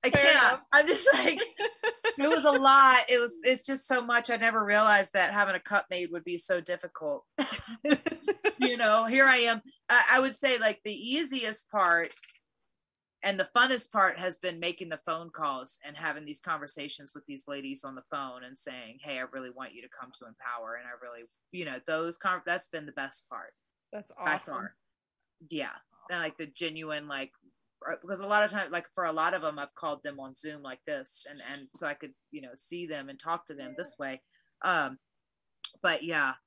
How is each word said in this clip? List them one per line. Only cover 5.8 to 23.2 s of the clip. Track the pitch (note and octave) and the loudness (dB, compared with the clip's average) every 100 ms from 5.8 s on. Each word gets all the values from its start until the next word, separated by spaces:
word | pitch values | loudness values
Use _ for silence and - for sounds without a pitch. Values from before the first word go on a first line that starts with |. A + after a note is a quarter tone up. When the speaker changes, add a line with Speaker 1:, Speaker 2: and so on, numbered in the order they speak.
| - | 0
Speaker 1:
made | F3+ F3 | -6 -4
would | E3+ | -6
be | E3+ F3 | -6 -6
so | - F3+ | -2 -2
difficult. | E3+ F3 F3 - D#3 C#3 _ | -2 -8 -8 -8 -6 -6 _
<laughs> | - C#4 - - A3+ D4 D4 - E4 - - G#4+ G#4+ | -6 -4 -6 -12 -8 0 0 0 -6 -4 -2 -2 0
You | B3+ B3 | 0 2
know, | A3 A3 | 4 4
here | A3+ C4 C4+ | 4 6 6
I | B3+ | 6
am. | A#3 A3+ C4 _ _ | 4 0 -4 _ _
I, | A#3+ - | 4 6
I | B3+ | 4
would | C4 | 4
say, | - C4+ B3 | 0 0 2
like, | A3 - | 2 0
the | G#3+ | -8
easiest | G#3 A3 C#4+ D4 C4 A3+ G#3+ - | -8 -4 -4 -2 -4 -4 -6 -4
part | G#3 F3+ E3+ E3+ - - _ _ _ _ _ _ _ _ _ | 2 4 4 0 -10 -20 _ _ _ _ _ _ _ _ _
and | G3 G3 | -4 -2
the | F#3+ B3 | 0 4
funnest | B3+ B3+ - | 4 2 0
part | G#3+ F#3+ E3+ | 2 2 2
has | F#3 F3 | -6 -4
been | F3+ E3 | -6 -4
making | E3+ E3+ E3+ | -6 -6 -10
the | D#3 - | -10 -6
phone | D#3+ E3+ | -8 -8
calls | D#3 D3+ C3+ C3 - | -6 -6 -4 -10 -14
and | D3 D3 | -14 -10
having | D#3+ D3 D3+ | -8 -8 -12
these | D3 | -14
conversations | - D#3 D3 - C#3+ - C#3+ | -8 -8 -8 -12 -12 -12 -14
with | - - | -18 -16
these | C#3 C#3 | -14 -10
ladies | C#3 C3+ C3+ | -10 -10 -12
on | C#3 | -12
the | C3 _ | -16 _
phone | D3 C3+ B2+ | -10 -10 -12
and | B2+ C3+ | -16 -14
saying, | - B2+ A2+ B2+ | -14 -14 -16 -18
"Hey, | D3 C3 | -12 -10
I | B2+ | -8
really | C3+ B2+ | -10 -12
want | B2 B2+ | -12 -14
you | A2+ | -14
to | A#2+ | -20
come | - B2+ - | -18 -18 -18
to | A#2+ | -20
Empower." | A2+ B2+ A#2+ A2+ | -12 -8 -6 -6
And | A#2 B2 | -8 -10
I | A#2+ | -14
really, | B2 A#2+ A#2 _ _ | -14 -16 -20 _ _
you | F3+ | -10
know, | D#3+ B2+ - | -8 -8 -4
those | D#3+ E3+ E3+ | -2 -2 -4
con-, | G3 F3+ | -2 -2
that's | - F3+ - | -2 -4 -4
been | E3 | -12
the | D3 | -12
best | C#3+ C#3 - | -10 -8 -10